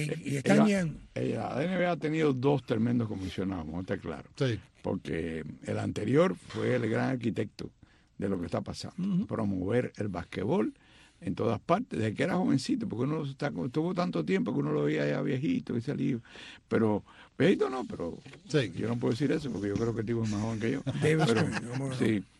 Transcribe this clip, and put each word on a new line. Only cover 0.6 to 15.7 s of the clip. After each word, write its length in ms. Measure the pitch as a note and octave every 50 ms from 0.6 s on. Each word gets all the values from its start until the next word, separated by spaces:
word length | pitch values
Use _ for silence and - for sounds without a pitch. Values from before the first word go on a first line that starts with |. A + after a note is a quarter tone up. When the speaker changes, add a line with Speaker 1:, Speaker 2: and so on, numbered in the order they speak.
| A3
Speaker 2:
llegando. 340 | G#3+ G3+ F#3+ F3 D3+ D3+ - - - -
Speaker 1:
ella, 360 | - B2+ C3 A#2+ A#2 G#2+ G#2 G#2+
la 80 | B2 D#3
N 120 | F3+ F#3
B 80 | F3+ F3+
A 60 | F3
ha 60 | E3+
tenido 340 | D3 D#3+ D3+ D#3 D#3+ D#3 D3 C3
dos 300 | B2+ B2 C#3+ D3 C#3 -
tremendos 420 | - B2 G#2+ A2+ A#2+ B2 B2 A2+ G#2
comisionados, 560 | G#2+ F#2+ F#2+ F#2 - - F#2 G2 F#2+ F2 D#2
vamos 140 | D#2 E2 F2+
a 20 |
estar 180 | F#2+ - G#2 F2+
claros. 320 | - E2+ D#2 B1+ - - -
Speaker 3:
Sí. 200 | - C#3 B2+ G#2+ F#2 - - _ _
Speaker 1:
Porque 640 | - G2 G2 F#2 - - D#2+ E2 E2+ E2 D#2+ D#2+ D3 - - - -
el 120 | G#2+ G#2+ G#2+
anterior 560 | G#2+ G2+ F2+ G2 G#2 A2 C3 D3+ F3+ F#3 F3 E3+ -
fue 280 | - - A2 A2 A#2 B2
el 140 | A#2+ A#2 G#2+
gran 200 | A#2 A#2+ B2 B2+
arquitecto 600 | C3 A#2+ A2+ A2+ F2+ A2 A2 G2 - - - - - _ - _ _ _ _ _ _
de 120 | - G2 G2+
lo 100 | G2 F2
que 60 | E2+
está 160 | - - G#2+
pasando, 340 | G2 - F2 - - F#2 - - F3+ G3+ F#3
Speaker 2:
Ujú. 120 | F3+ A3+
Speaker 1:
promover 640 | - G#2+ A2 G#2+ G2+ G2 F2+ F2+ G2 A2+ B2 B2 - -
el 100 | - G#2+
basquetbol 640 | G#2 F2+ E2+ - - - - F#2 A2+ E3+ G#3 A3 D4+ - _ _ - - - - - _ -
en 160 | - G2 -
todas 240 | - G#2+ A2+ A2 -
partes, 400 | - - E3 G#3+ B3+ - - -
desde 140 | G#2+ A2 -
que 100 | - C#3
era 120 | F3+ F3
jovencito, 520 | F3+ F#3 - - C#3 - - - - -
porque 160 | - G#2 A2 B2+
uno 220 | C#3+ D#3+ D#3+ D3+
está, 220 | C3+ C3+ - D3 C#3+ - - D#3
estuvo 280 | B2+ - D#3 D#3+ F3+ F3+
tanto 300 | F3 F3+ F3 - E3+ D#3
tiempo 300 | E3 F#3+ F#3+ - - D3
que 60 | C#3+
uno 120 | C#3+ D3+
lo 120 | D3+ D3 D3
veía 220 | D3 D#3 D3+ D3 D3
ya 120 | D3 C#3+
viejito, 540 | D3 D3 C#3 B2+ D3 F3 - - - -